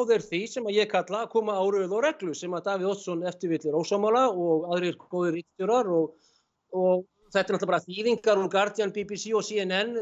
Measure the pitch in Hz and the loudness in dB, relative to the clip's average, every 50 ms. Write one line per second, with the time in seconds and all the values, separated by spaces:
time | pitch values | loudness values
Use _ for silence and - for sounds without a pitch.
0 | 247 226 226 202 - - 170 175 214 226 - 262 226 208 202 208 208 208 202 180 | 2 2 2 2 2 -2 -4 -4 -4 -4 2 2 2 4 4 2 2 4 2 0
1 | 175 175 190 220 233 226 - 226 214 214 202 190 190 202 202 196 190 175 202 220 | 0 0 -4 -4 -4 0 0 0 0 2 0 2 2 2 2 2 0 0 0 2
2 | 269 311 - - 190 165 143 - 180 175 180 165 165 196 196 190 180 196 196 196 | 2 0 0 -2 -6 -6 -6 -6 -6 -6 -6 -4 -2 -2 -2 0 0 -2 -2 -2
3 | - 185 175 165 175 180 170 - 190 170 165 151 - 151 147 165 165 - 202 202 | -4 -6 -6 -4 -4 -6 -6 -4 -4 -2 -2 -2 -2 0 0 0 0 0 0 2
4 | 208 214 226 254 262 247 190 180 175 170 160 156 170 175 175 180 180 175 165 - | 2 2 4 4 2 2 0 0 0 2 2 0 0 0 -2 0 0 -2 -4 -6
5 | - - 185 180 175 175 160 175 - _ _ - 190 196 233 254 233 190 175 165 | -10 -8 -4 -2 -2 0 -2 -4 -6 _ _ -6 -2 0 2 2 2 2 2 0
6 | 160 151 - _ _ _ _ _ _ _ _ _ _ - - 185 185 185 185 180 | 0 0 -4 _ _ _ _ _ _ _ _ _ _ -8 -2 0 2 2 2 2
7 | 185 _ _ _ _ _ - 196 185 - 202 180 196 185 180 160 - 180 180 202 | -2 _ _ _ _ _ -2 -2 0 0 -2 -2 0 0 0 0 -2 -4 -8 -2
8 | 214 240 226 220 - 220 208 196 190 180 196 190 202 208 208 220 208 196 202 208 | 0 0 0 2 2 2 2 2 2 2 2 2 0 0 0 -4 -4 -2 -2 -6
9 | 196 202 208 180 - 214 226 208 208 208 214 208 190 185 185 190 214 240 240 226 | -6 -6 -8 -8 -4 -2 -2 -2 0 0 -2 -2 -2 0 0 -2 -2 -2 -4 -6